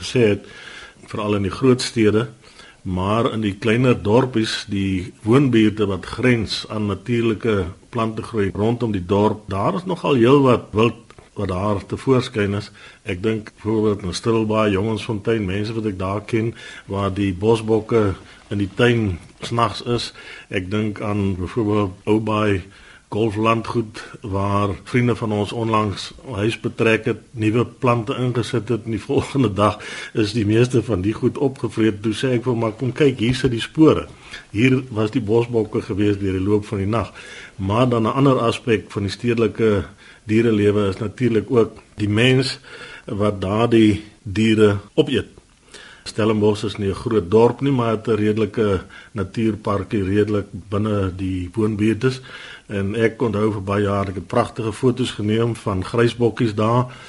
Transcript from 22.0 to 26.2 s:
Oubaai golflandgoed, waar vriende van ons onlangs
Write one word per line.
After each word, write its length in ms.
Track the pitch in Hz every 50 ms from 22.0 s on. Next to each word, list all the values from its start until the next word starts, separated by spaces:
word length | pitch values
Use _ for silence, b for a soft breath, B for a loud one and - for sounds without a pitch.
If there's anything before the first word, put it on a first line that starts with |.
| - -
Oubaai 560 | 107 110 110 110 107 107 107 104 101 92 - B B B B B B B B B
golflandgoed, 920 | - 101 113 113 101 107 110 113 113 113 107 - - 120 110 107 101 - - - - -
waar 520 | - 107 95 98 98 101 101 101 101 101 92 - -
vriende 300 | - - 127 120 123 113
van 160 | - 123 107 107
ons 200 | 104 104 98 -
onlangs 600 | 117 113 113 110 107 107 104 95 - - - - -